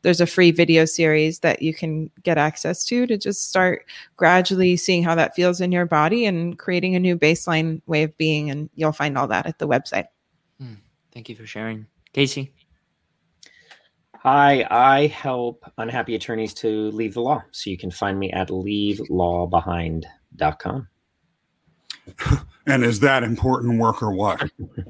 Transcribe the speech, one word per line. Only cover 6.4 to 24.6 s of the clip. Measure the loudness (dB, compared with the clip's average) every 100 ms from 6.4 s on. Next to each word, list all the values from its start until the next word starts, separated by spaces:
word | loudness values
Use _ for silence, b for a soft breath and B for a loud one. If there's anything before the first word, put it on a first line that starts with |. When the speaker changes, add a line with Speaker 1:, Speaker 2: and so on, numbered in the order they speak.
| -4 -6
Speaker 1:
creating | -4 -2 0
a | 2
new | 2 2
baseline | 2 2 0 -2 -2 -4 -4
way | -2
of | -2 -2
being. | -2 0 -4
And | -6 -10 -4
you'll | -4
find | -2 -4 -2
all | -2
that | -2 -4
at | -6
the | -2
website. | -2 -2 -6 -6 _ _ _ _ _
Speaker 2:
Hmm. | -18 -18 _ _ _
Thank | -20 -18
you |
for | -18 -16
sharing. | -12 -10 -10 -14 _ _
Casey? | 0 0 0 -10 _ _ _ _ _ _ _ _ _ b b b b b _ _ -4
Speaker 3:
Hi, | 2 4 6 4 2
I | 4 4 4 2
help | -2 -6 -4 -6 -8 -16 -12
unhappy | -8 -6 -6
attorneys | -6 -6 -6 -6
to | -4 -4 -2 -4
leave | -4 -6
the | -4
law. | -2 -2 -4
So | -12 -10
you | -8
can | -10
find | -6 -4 -4
me | -4
at | -4 -4
leave | -4 -4 -2 -2 -4 -4
law | -2 0 0 0
behind | -2 -2 -4 -4 -6 -10 -18 _ -4
dot | -4 -2
com. | -8 -10 -12 _ _ _ _ _ _ _ _ _ _ -20 -18 -8
Speaker 4:
<laughs> | -2 -2 -2 _ 0
And | 2
is | 2 2
that | 2 2
important | 0 -2 0 0 0 2
work | 2 0
or | -2
what? | -2 -2 -2 -6 -8